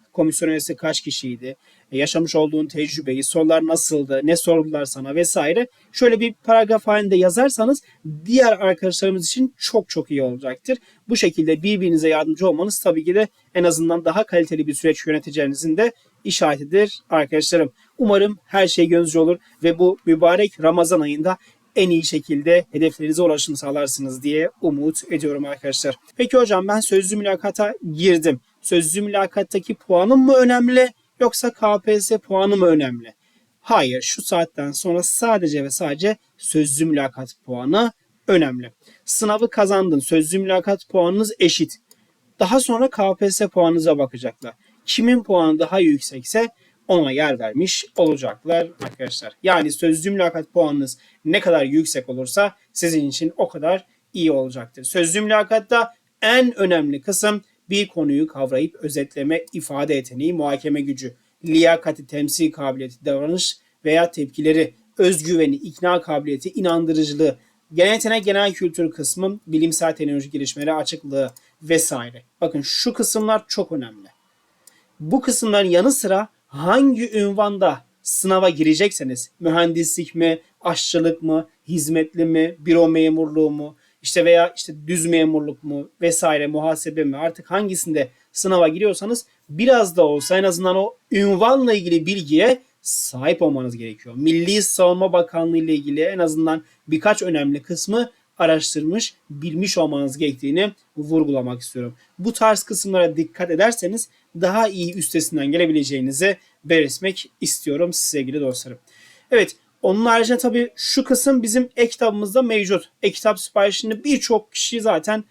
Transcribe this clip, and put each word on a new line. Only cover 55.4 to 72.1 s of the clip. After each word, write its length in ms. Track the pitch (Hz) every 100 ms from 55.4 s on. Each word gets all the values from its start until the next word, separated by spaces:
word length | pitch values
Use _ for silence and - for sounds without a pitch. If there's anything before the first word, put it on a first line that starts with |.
| 202 220 208 240 233 - _ _
en 380 | 220 247 247 233
önemli 420 | 190 175 147 143
kısım 400 | 170 196 214 208 - _ -
bir 180 | 196 196
konuyu 400 | - 147 143 156
kavrayıp 480 | 139 135 131 160 -
özetleme, 720 | 151 147 143 - 139 165 165
ifade 420 | 175 147 143 147 143
yeteneği, 380 | 127 127 156
muhakeme 480 | 175 147 139 151 147
gücü, 320 | 139 131 127 - _ _ 170
liyakati, 600 | 160 165 165 165 156 139
temsil 440 | 147 147 - 156
kabiliyeti, 540 | 151 139 131 131 120 147
davranış 520 | 139 147 185 - - _ _ 156
veya 260 | 160 170
tepkileri, 640 | - 139 - 156 156 160 - _ -
özgüveni, 580 | 185 175 156 175 151 139
ikna 460 | 196 - 180 175
kabiliyeti, 480 | 170 147 147 139 -
inandırıcılığı, 880 | - 185 165 165 156 151 147 156 123 _ _ _
genel 200 | 160 185
yetenek, 320 | 220 214 226 196
genel 280 | 196 202
kültür 380 | 180 175 160 165
kısmı, 480 | - 143 - 190 208 -
bilimsel 480 | 156 165 160 165 160
teknoloji 340 | 147 143 139
gelişmeleri, 440 | 147 135 - 147
açıklığı 580 | 156 143 - 143 139 131 - _ _
vesaire. 600 | 156 165 - 135 120